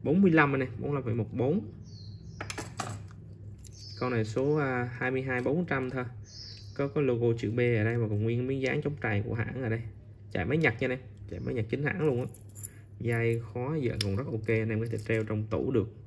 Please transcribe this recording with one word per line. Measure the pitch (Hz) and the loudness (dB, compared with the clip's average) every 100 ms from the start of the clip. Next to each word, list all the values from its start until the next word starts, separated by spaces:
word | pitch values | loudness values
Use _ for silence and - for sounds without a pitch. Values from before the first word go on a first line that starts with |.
Bốn | 120 175 | 4 6
mươi | 196 | 8
lăm | 160 143 | 8 6
anh | 135 | 4
em, | 127 - | 0 -4
bốn | - | -2
mươi | |
lăm | 143 | -2
phẩy | 120 | 0
một | 117 104 | -2 -2
bốn. | 123 123 185 - - - - - - - - - - - - - - - - - - - - - - - - | 0 2 2 -2 -12 -16 -14 -14 -14 -14 -12 -10 -8 -10 -8 -8 -8 -12 -16 -16 -14 -14 -14 -16 -14 -14 -4
Con | 127 | 0
này | 117 | 0
số, | 107 - 135 | 0 2 2
à, | 151 135 123 123 - | 4 2 0 -2 -2
hai | 127 | 0
mươi | 131 | 0
hai | 135 127 | 0 0
bốn | 127 156 | 2 0
trăm | 175 135 127 | 2 0 0
thôi. | 127 123 - - - - - - | -2 -6 -8 -16 -14 -14 -14 -10
Có, | - 139 | -2 0
có | 156 | 2
logo | 135 117 117 117 | 4 4 4 4
chữ | 110 | 0
B | 120 | 2
ở | 120 113 | 4 4
đây | 107 120 | 4 2
và | 110 | 2
còn | 104 | 2
nguyên | 113 120 127 | 2 2 0
miếng | 135 | 0
dán | 131 143 | 2 2
chống | 147 147 | 0 -2
trầy | 113 104 | 0 0
của | 113 | 0
hãng | 113 101 127 | -2 -2 -2
ở | 120 | -2
đây. | 117 - - - - - | -2 -4 -12 -18 -18 -6
Chạy | 101 | -2
máy | 90 156 | 2 4
Nhật | 151 | 4
nha | - 127 | 4 -2
anh | |
em, | 127 - - - | -2 -8 -14 -10
chạy | 87 | -6
máy | 92 | -2
Nhật | 127 107 | -2 -2
chính | 127 | 0
hãng | 143 - | 0 2
luôn | 151 123 | 2 2
á. | 127 - - - - - - - | -2 -8 -16 -14 -14 -16 -18 -4
Dây | 117 117 117 117 | 0 2 2 0
khóa | 117 123 127 160 | -2 -4 -2 0
giờ | 123 - | 0 0
còn | 101 | 0
rất | 98 | 0
ok, | - 110 107 | -2 -2 2
anh | 110 110 | 2 2
em | 110 | 0
có | 113 | 0
thể | 110 - | -4 0
treo | 113 | 0
trong | 107 107 107 | 2 -2 0
tủ | 87 101 | 0 2
được. | 127 - - | 2 0 -8